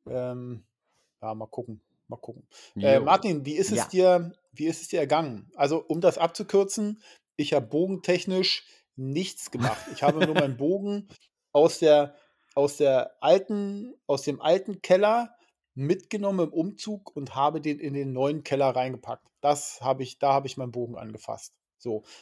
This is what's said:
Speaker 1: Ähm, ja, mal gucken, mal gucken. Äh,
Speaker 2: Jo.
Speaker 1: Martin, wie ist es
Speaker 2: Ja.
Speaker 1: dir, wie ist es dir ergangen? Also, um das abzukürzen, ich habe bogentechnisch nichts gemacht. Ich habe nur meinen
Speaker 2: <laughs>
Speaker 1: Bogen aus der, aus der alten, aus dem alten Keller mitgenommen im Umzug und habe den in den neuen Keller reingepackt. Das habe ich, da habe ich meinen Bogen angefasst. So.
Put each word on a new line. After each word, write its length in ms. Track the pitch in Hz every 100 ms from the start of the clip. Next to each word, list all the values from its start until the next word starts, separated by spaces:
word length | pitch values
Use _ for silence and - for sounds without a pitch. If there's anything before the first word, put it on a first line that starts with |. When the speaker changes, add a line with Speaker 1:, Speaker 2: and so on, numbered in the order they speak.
| -
Speaker 1:
Ähm, 600 | 123 123 123 123 120 - _ _ _ _ _
ja, 120 | 110
mal 120 | 110 110
gucken, 360 | - 117 110 _ _ -
mal 80 | 123
gucken. 300 | - 120 _ - - -
Äh, 180 | 135 135
Speaker 2:
Jo. 20 |
Speaker 1:
Martin, 460 | 139 190 208 156 139
wie 80 |
ist 160 | 151 196
es 60 | 202
Speaker 2:
Ja. 100 | 185
Speaker 1:
dir, 440 | 185 185 180 170 - _
wie 140 | - 156
ist 160 | 165
es 60 | -
dir 120 | 175
ergangen? 500 | 139 151 156 107 - -
Also, 220 | 143 160
um 220 | - 165
das 180 | 175 -
abzukürzen, 840 | 165 - 208 196 196 - 208 214 - - _ -
ich 160 | 143
habe 120 | 147 110
bogentechnisch 1000 | 147 185 190 - 175 190 185 185 - - _ _ -
nichts 540 | 131 143 185 - -
gemacht. 340 | 123 127 107 -
Ich 140 | -
habe 200 | 143 156
nur 120 | 180
meinen 220 | 156 143 123
Speaker 2:
<laughs> 20 |
Speaker 1:
Bogen 500 | 147 196 202 202 202 - _ _ _
aus 260 | 143 160 -
der, 380 | 160 147 143 - _ _ _
aus 220 | - 143 -
der 400 | 143 131 - -
alten, 720 | 147 190 196 208 202 202 247 - -
aus 140 | 139
dem 180 | 147 139
alten 420 | 147 190 190 185
Keller 540 | - 185 208 233 233 _ _ _ _
mitgenommen 760 | 127 143 190 - 214 202 190 156
im 40 |
Umzug 600 | 160 175 202 214 202 - 151
und 180 | 135 135
habe 240 | 143 160
den 180 | 151 147
in 140 | 156
den 180 | 143 139
neuen 300 | 127 139 151
Keller 260 | - 139 135
reingepackt. 580 | 123 127 127 - 120 _ _
Das 400 | 143 143 - -
habe 220 | 131 131
ich, 160 | 127 -
da 140 | 139
habe 140 | 139 135
ich 80 | -
meinen 160 | 123
Bogen 240 | 120 117 117
angefasst. 580 | 110 107 - 110 - _ _ _
So. 240 | 120 107 - -